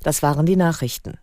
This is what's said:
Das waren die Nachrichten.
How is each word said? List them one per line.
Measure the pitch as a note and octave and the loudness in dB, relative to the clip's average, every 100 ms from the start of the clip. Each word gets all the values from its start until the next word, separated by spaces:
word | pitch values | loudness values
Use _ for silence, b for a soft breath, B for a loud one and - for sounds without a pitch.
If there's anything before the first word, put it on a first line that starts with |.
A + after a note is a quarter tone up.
Das | - D3+ | -4 0
waren | D3 D3 | 0 2
die | D#3+ F#3 | 2 4
Nachrichten. | E3+ D#3 B2 - - - | 2 0 -4 -6 -12 -16